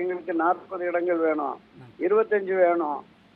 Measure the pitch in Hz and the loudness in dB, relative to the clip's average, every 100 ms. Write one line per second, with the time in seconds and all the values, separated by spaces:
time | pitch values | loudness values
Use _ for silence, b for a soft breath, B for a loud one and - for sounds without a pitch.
0 | 180 180 180 170 165 185 - 190 175 170 | -2 -4 -4 0 2 0 -4 -8 -4 -2
1 | 175 170 160 156 139 120 - - 120 - | 0 0 0 0 -4 -8 -14 -20 -20 -4
2 | 175 214 220 208 190 190 175 170 151 139 | 0 2 2 0 0 4 4 4 0 -6
3 | - _ _ | -10 _ _